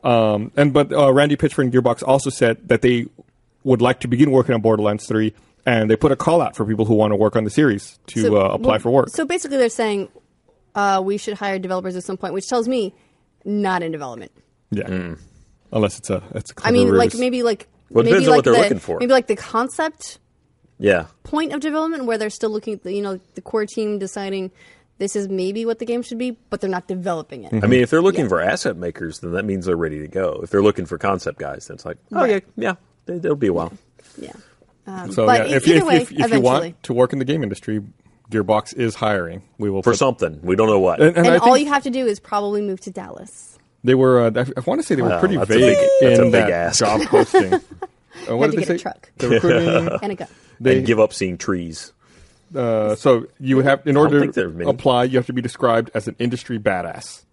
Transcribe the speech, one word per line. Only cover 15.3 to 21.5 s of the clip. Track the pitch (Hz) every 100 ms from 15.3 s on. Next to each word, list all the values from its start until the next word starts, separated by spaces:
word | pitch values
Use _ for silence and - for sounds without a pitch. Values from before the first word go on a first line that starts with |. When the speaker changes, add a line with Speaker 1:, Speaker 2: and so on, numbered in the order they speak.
| _ _ _ _
Speaker 1:
Unless | 113 104 -
it's | -
a, | 92 - -
it's | -
a | -
Speaker 2:
I | 226
mean, | 240
Speaker 1:
clever | 247 202
Speaker 2:
like, | 233
Speaker 1:
ruse. | 233
Speaker 2:
maybe, | 254 247
like, | 233 208 - _ _
Speaker 3:
Well, | 113
it | 123
Speaker 2:
maybe, | 185
Speaker 3:
depends | -
on |
Speaker 2:
like, | 151
Speaker 3:
what | 135
they're |
Speaker 2:
the, | 113
Speaker 3:
looking | - -
for. | - -
Speaker 2:
maybe, | 240
like, | 262 240
the | 202
concept | - 226 254 - 320 311 - - _ _ _ _ _ _
Speaker 3:
Yeah. | 101 90 80 _
Speaker 2:
point | - 294 311